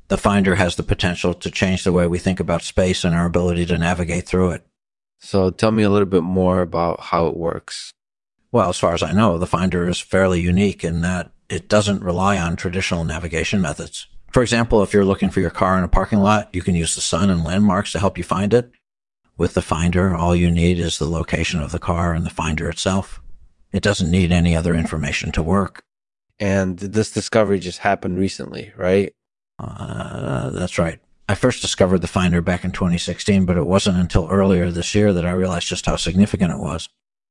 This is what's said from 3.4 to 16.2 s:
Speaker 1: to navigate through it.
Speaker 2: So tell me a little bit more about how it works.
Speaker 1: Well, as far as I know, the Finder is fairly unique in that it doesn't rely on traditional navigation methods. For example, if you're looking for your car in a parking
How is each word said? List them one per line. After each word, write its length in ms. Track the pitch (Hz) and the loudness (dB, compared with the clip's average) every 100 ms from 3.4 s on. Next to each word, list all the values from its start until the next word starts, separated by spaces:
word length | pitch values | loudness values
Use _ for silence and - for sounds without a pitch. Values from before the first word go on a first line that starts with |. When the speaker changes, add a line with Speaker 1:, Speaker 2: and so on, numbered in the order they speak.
| 90 87 85 | 0 0 0
Speaker 1:
to 120 | 85 | 0
navigate 480 | 85 90 85 87 - | 0 -2 -2 -4 -2
through 240 | 90 92 | 0 2
it. 160 | 78 _ _ _ _ _ _ | 0 _ _ _ _ _ _
Speaker 2:
So 300 | - 101 92 | -4 0 0
tell 220 | - 113 | 2 2
me 120 | 110 | 4
a 60 | 104 | 4
little 180 | 101 95 | 4 4
bit 160 | 92 | 2
more 380 | 85 92 92 92 | 2 2 2 2
about 400 | 87 82 85 82 | 0 0 -2 -2
how 260 | - 87 85 | -2 0 0
it 100 | 85 | -2
works. 520 | 80 - - - - - _ _ _ _ _ | -4 -6 -10 -16 -16 -20 _ _ _ _ _
Speaker 1:
Well, 160 | 117 92 | 0 0
as 100 | 90 | 2
far 140 | 92 | 0
as 100 | 85 | 0
I 100 | 78 | 0
know, 260 | 92 110 85 | 2 2 2
the 80 | 90 | -2
Finder 420 | 85 92 90 87 | -2 0 0 -2
is 100 | 87 | -4
fairly 440 | - 95 95 90 | -2 2 2 2
unique 420 | 87 90 101 92 | 2 2 2 0
in 160 | 85 85 | -4 -2
that 320 | 87 90 85 - - | -2 -4 -8 -14 -10
it 220 | 90 - | -10 0
doesn't 340 | 104 101 95 | 0 2 0
rely 320 | 95 87 98 98 | -2 0 2 2
on 200 | 85 85 | 0 -2
traditional 480 | 92 90 - 85 | -4 -4 -2 -2
navigation 580 | 80 80 82 80 80 104 | -2 -4 -4 -4 -2 0
methods. 460 | 82 71 - - - - - | -2 -4 -10 -14 -16 -20 -2
For 100 | - | 0
example, 400 | 117 117 117 113 | 2 2 2 2
if 100 | 98 | 4
you're 140 | 104 98 | 4 2
looking 240 | 98 98 | 2 0
for 100 | - | 0
your 80 | 87 | -2
car 300 | - 92 92 | 0 2 2
in 60 | |
a 40 | 90 | 2
parking 320 | 92 95 107 | 0 2 2